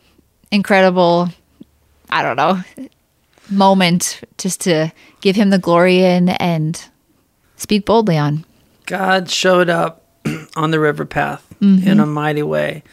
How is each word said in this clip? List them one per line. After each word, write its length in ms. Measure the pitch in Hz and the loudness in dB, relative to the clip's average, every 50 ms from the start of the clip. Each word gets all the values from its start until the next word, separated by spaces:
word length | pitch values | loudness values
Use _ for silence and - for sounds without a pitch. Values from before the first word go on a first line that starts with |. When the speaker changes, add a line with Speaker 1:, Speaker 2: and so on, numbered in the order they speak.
| _ _ _ _ _ _ _ _ _ _ | _ _ _ _ _ _ _ _ _ _
Speaker 1:
incredible, 760 | 208 202 185 - 202 190 190 185 180 185 175 170 170 175 175 175 - - _ _ _ _ - _ _ _ _ _ _ _ _ - | -4 -2 0 2 2 2 2 2 2 2 2 2 2 0 0 -4 -6 -12 _ _ _ _ -20 _ _ _ _ _ _ _ _ -6
I 140 | 127 160 | -4 -2
don't 140 | 143 143 117 | -2 -2 -2
know, 260 | 135 147 175 190 185 185 - - 254 262 - _ _ _ _ _ _ _ _ _ _ _ - | 0 0 0 -2 -2 -6 -12 -16 -20 -20 -20 _ _ _ _ _ _ _ _ _ _ _ -4
moment 720 | 196 196 196 196 190 190 185 170 175 175 - - - - - - _ - | 0 2 4 4 4 4 2 2 0 0 -2 -6 -8 -12 -18 -20 _ -10
just 220 | - 180 - - | -8 -8 -8 -4
to 300 | - 190 160 156 160 160 - _ - - _ _ | -2 -2 0 0 -2 -4 -6 _ -20 -20 _ _
give 160 | - 196 185 | -2 0 0
him 140 | 208 202 196 | 2 2 2
the 80 | 196 185 | 2 2
glory 440 | - 175 170 170 180 185 180 180 | 2 2 2 4 4 4 4 4
in 280 | 185 180 180 180 175 180 | 4 2 2 2 2 0
and 520 | - - - 175 170 156 156 156 170 - - - _ _ _ _ _ _ _ _ _ _ _ _ _ | 0 -2 -2 -2 -2 -2 -4 -4 -6 -8 -14 -20 _ _ _ _ _ _ _ _ _ _ _ _ _
speak 300 | - - - 208 202 - | -18 -4 -2 -2 -2 0
boldly 300 | - 208 233 220 196 160 151 | 0 0 2 2 0 0 0
on. 260 | 147 147 151 156 - _ _ _ _ _ _ _ _ | 0 -2 -2 -4 -8 _ _ _ _ _ _ _ _
Speaker 2:
God 440 | - 180 190 190 190 190 190 180 - | -10 -6 -4 -2 0 0 -2 -2 -4
showed 380 | - - - 185 180 180 175 175 | -6 -2 0 2 2 2 2 2
up 360 | 170 170 165 165 - _ _ _ _ _ - 147 | 0 -2 -2 -4 -6 _ _ _ _ _ -10 -10
<clears throat> 260 | 160 160 151 - - | -10 -10 -14 -12 -6
on 140 | 160 156 160 | -4 -2 -2
the 100 | 160 156 | 0 0
river 240 | 151 147 151 156 147 | 0 0 -2 -4 -8
path 380 | - - 147 143 143 143 - - _ - | -6 -6 -4 -4 -4 -6 -12 -16 _ -6
Speaker 1:
Mm-hmm. 320 | _ 202 196 190 185 180 190 | _ 2 4 4 4 4 2
Speaker 2:
in 120 | - 156 | 2 2
a 60 | 151 | 2
mighty 360 | 151 151 147 151 151 147 147 | 0 -2 -4 -4 -2 -2 -2
way. 400 | 147 156 156 151 151 147 156 151 - _ | -4 -4 -4 -4 -4 -4 -8 -10 -16 _